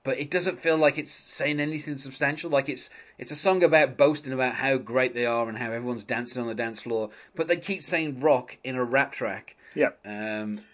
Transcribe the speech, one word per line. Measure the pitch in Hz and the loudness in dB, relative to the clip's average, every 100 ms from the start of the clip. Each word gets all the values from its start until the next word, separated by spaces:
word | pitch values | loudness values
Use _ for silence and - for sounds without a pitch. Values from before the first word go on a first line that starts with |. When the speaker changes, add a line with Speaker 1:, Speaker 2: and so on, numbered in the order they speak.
Speaker 1:
but | 135 127 | -4 -4
it | 147 | -2
doesn't | 180 180 - | 0 0 0
feel | 165 156 | 2 4
like | 151 156 | 4 4
it's | 151 | -4
saying | - - - 147 147 | -6 -6 -4 -2 0
anything | 147 156 156 139 | -2 -4 -6 -8
substantial. | 139 - 143 151 170 | -8 -2 -2 -2 0
Like, | 139 139 | 0 0
it's, | 127 - - - - | -4 -8 -10 -20 -12
it's | 123 | -6
a | 147 | 0
song | 196 190 | 2 4
about | 170 156 143 117 | 6 6 4 4
boasting | 147 147 131 | 4 4 -2
about | 131 127 | -2 0
how | 113 135 131 | 0 0 0
great | 110 127 127 | 0 0 2
they | 120 120 | 0 0
are | 117 117 | 0 -2
and | 107 | -4
how | 117 | -6
everyone's | 117 123 117 | -4 -4 -6
dancing | - 117 120 123 | -4 -4 -4 -6
on | 117 | -4
the | |
dance | 110 117 110 | -4 -4 -6
floor, | 117 113 107 - - | -4 -2 -2 -8 -10
but | - 160 | -4 0
they | 175 | 0
keep | - 185 | -2 -4
saying | - 165 156 127 | -2 -2 -2 0
rock | 151 131 - - | 4 4 2 -10
in | 135 | -6
a | 131 | -4
rap | 120 131 139 | 2 2 2
track. | - 117 98 - - - | -2 -6 -6 -12 -20 -10
Speaker 2:
Yeah. | 147 139 - | 0 0 -2
Speaker 1:
Um, | 104 104 110 107 107 104 - | -10 -8 -4 -4 -4 -8 -10